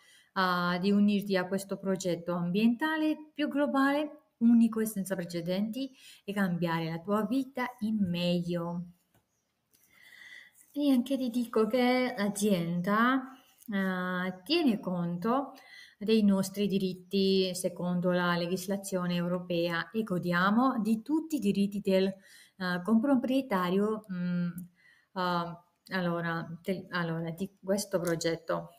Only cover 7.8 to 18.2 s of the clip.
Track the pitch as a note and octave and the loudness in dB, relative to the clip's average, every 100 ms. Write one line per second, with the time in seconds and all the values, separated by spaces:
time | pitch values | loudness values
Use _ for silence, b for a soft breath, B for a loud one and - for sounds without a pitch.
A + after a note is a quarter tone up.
7.8 | G#3+ G#3+ F#3 E3+ F3 F3 E3+ E3+ F3 F3 | -2 0 0 0 2 0 0 -4 -4 -6
8.8 | F3 - _ _ _ _ _ _ _ _ | -10 -14 _ _ _ _ _ _ _ _
9.8 | B B B B B B B B _ C#4+ | B B B B B B B B _ 0
10.8 | D4 B3+ A#3+ C4+ B3+ B3 A#3 A3 G#3+ B3+ | 4 4 4 0 -2 -2 0 2 2 2
11.8 | B3 B3+ B3 - G3+ G3 G#3 F3+ E3+ F3 | 2 2 0 -2 -4 0 2 2 0 -2
12.8 | F#3 G#3+ A#3+ C4 C4 B B B - G3+ | 0 2 4 2 -2 B B B -6 -2
13.8 | F#3+ F#3 F3+ F#3 F#3 F#3 - E4+ D4 G3+ | -2 -2 -2 -4 -4 -6 -2 0 2 0
14.8 | - F3+ E3+ F3 A3+ C4 C#4 B B B | -2 -4 -4 -2 -2 -2 -2 B B B
15.8 | B B G#3 A3+ G3+ G3 F#3+ G3+ G3+ F#3 | B B 2 4 6 4 0 -2 0 0
16.8 | F#3 F3+ - G3 F#3+ F#3+ F#3 F#3 F3+ F3 | -2 -4 -4 2 4 4 2 -2 -4 -4
17.8 | F3+ F3+ F3+ F3+ | -2 0 2 2